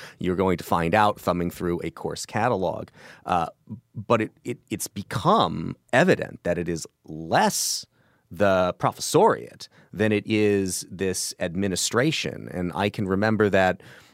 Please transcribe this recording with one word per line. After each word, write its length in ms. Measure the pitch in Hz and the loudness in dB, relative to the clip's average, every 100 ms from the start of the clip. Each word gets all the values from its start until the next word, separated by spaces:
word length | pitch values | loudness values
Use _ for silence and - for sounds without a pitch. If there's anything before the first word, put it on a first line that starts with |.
| - - | -18 -8
You're 160 | 90 90 | -2 2
going 200 | 95 90 | 2 2
to 40 | |
find 320 | - 90 82 | 0 0 2
out 260 | 104 104 - | 4 4 2
thumbing 300 | - 87 87 | -2 -2 -2
through 300 | - 87 87 | -4 -4 -4
a 80 | 85 | -6
course 360 | - 82 73 - | -8 -10 -10 -6
catalog. 640 | 110 117 107 90 73 - - - - - | -2 0 0 -2 -4 -10 -16 -20 -12 -2
Uh, 200 | 90 80 - - 107 _ | -2 -2 -8 -16 -16 _
but 280 | - 101 117 | -10 0 0
it, 120 | 110 _ | 0 _
it, 140 | - 120 - | -10 -10 -8
it's 160 | 107 - | -8 -8
become 880 | - 98 - 151 214 92 87 82 - _ | -10 -8 -2 2 4 2 -2 -8 -10 _
evident 520 | 127 185 143 - - | 2 4 2 0 -6
that 140 | 87 87 | -4 -2
it 100 | 85 | -2
is 180 | 85 - _ - | -6 -8 _ -16
less 800 | 78 82 123 208 - - - - _ _ _ - | -12 -2 0 2 0 -4 -6 -8 _ _ _ -12
the 420 | 82 98 92 90 - | 0 2 4 2 0
professoriate 880 | 131 - - 151 214 85 60 - - _ _ | -4 -4 0 4 4 2 -6 -16 -20 _ _
than 200 | - 107 | -2 2
it 120 | 104 101 | 2 2
is 600 | 107 107 101 95 87 - | 2 4 4 0 -4 -8
this 460 | 90 95 92 - - | -4 -2 -2 -6 -6
administration. 1080 | 92 85 101 87 - 110 147 - 76 - 55 | -6 -2 -2 -2 0 2 2 0 -4 -8 -10
And 180 | 90 90 | -6 -4
I 160 | 78 104 | 0 -2
can 200 | - 98 | 0 0
remember 420 | 95 107 107 104 | 2 2 4 4
that, 320 | 95 92 92 - - - | 6 4 2 -6 -20 -20